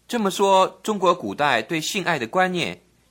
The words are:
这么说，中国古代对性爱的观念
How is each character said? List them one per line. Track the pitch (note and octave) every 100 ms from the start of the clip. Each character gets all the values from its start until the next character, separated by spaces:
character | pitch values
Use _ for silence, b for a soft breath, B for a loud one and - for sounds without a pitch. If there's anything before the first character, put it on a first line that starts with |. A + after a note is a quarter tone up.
| _
这 | A#3+
么 | G3
说， | F#3 G3 F#3+ F#3 -
中 | - G#3
国 | E3+
古 | - G2+ G2
代 | D3 A#2+
对 | A2+ E3
性 | D#3 G#3
爱 | E3+ E3
的 | A2+
观 | F#3 F#3
念 | F3 A2+ F2 _ _ _